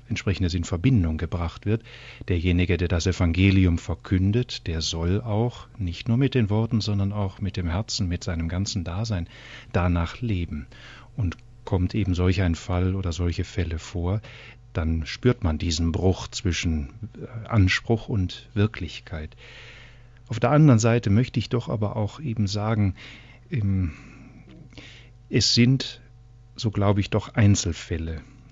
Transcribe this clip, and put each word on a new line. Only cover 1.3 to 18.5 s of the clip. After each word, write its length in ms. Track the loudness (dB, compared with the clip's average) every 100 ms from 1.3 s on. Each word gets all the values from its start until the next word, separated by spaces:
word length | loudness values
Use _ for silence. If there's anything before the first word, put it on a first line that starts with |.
| -4 -6 -6 -4
wird. 180 | -4 -4 -18 -20 -14 -4
Derjenige, 500 | 0 2 2 2 2
der 100 | 0
das 200 | 0 0
Evangelium 720 | 2 2 4 6 6 4 2
verkündet, 880 | -2 -8 -2 0 2 0 -2 -6 -6
der 140 | -4
soll 400 | -4 -2 0 -2
auch 460 | -2 -2 -2 -4 -14 -8
nicht 300 | -6 -4 0
nur 100 | 2
mit 180 | 2 2
den 160 | 2
Worten, 300 | 0 0 0
sondern 300 | 0 0 -2
auch 280 | -2 -4 -4
mit 160 | -6 -4
dem 100 | -2
Herzen, 400 | -2 -4 -4 -2
mit 160 | -2
seinem 240 | -4 -4 -2
ganzen 360 | -2 -2 -4
Dasein 440 | -4 -6 -4 -4 -4 -12 -20 -20 -6
danach 500 | 0 2 2 0 -4
leben. 460 | -4 -2 -4 -6 -10 -16 -20 -20 -14 -4
Und 220 | -4 -4 -12 -20 -4
kommt 280 | 0 0 0
eben 200 | 0 2
solch 260 | 2 4
ein 140 | 2 0
Fall 400 | -2 0 0 0
oder 160 | -4
solche 320 | -2 -2 -2
Fälle 360 | -4 -4 -4 -4
vor, 420 | -8 -4 -2 -2 -4 -16 -20 -20 -8
dann 320 | -4 0 -2 -4
spürt 380 | 0 0 2
man 140 | 0 0
diesen 340 | 0 0 0
Bruch 360 | 2 2 0 -4
zwischen, 600 | -4 -2 0 0 -2 -4 -10 -14 -14
äh, 280 | -14 -12 -2
Anspruch 600 | 4 4 2 0 -2 0
und 420 | -2 -2 -6 -6